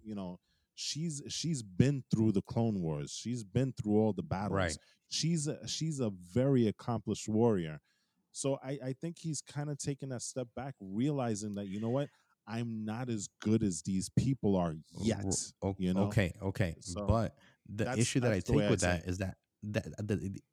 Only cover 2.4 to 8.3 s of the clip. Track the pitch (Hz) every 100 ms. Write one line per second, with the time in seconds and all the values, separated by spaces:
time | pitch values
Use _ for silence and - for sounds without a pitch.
2.4 | - 117 117 101 82 73 71 - 110 123
3.4 | 101 113 131 - 104 104 110 92 - 90
4.4 | 101 95 87 76 _ _ - - 156 170
5.4 | 147 - - - 156 143 113 95 87 107
6.4 | 135 131 110 - - 113 - 98 - 107
7.4 | 117 101 80 76 _ _ _ _ _